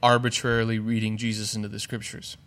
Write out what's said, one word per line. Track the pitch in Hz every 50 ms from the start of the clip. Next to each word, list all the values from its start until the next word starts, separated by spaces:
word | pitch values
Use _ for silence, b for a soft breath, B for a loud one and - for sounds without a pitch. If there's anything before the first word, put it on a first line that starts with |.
arbitrarily | 123 123 120 120 123 120 - - - 123 117 117 113 113 113 110
reading | 107 113 117 110 110 110 110
Jesus | 107 117 113 107 107 107 104 110
into | 107 104
the | 101 107 104
scriptures, | - - 123 110 107 - - - - - - - -